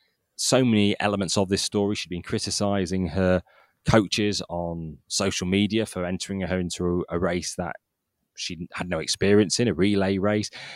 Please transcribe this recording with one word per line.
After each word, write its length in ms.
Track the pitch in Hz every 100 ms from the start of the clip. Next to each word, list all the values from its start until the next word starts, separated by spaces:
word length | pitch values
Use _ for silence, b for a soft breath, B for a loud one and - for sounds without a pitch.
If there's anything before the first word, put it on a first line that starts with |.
| b b _
So 300 | - - 127
many 340 | 127 107 101 104
elements 400 | 104 101 92 104
of 100 | 95
this 140 | 95
story. 320 | - 104 101
She'd 140 | 104 -
been 140 | 87
criticising 840 | - 110 - - 101 101 90 95 90
her 340 | 80 92 92 b b b _ -
coaches 540 | 113 92 - 104 92 90
on 500 | 85 85 85 80 76 -
social 400 | - 98 - 92
media 400 | 98 101 107 107
for 180 | 92
entering 360 | 87 92 - 98
her 180 | 90 92
into 460 | 90 - 90 87 -
a 120 | 85
race 340 | 90 90 82
that 220 | - 87 - _ _ _ _ _
she 320 | - - 85 85
had 160 | - 90
no 100 | 85
experience 640 | 78 - 95 104 98 -
in, 80 | 120
a 60 |
relay 440 | 76 98 101 95 98
race. 320 | 98 107 107 B B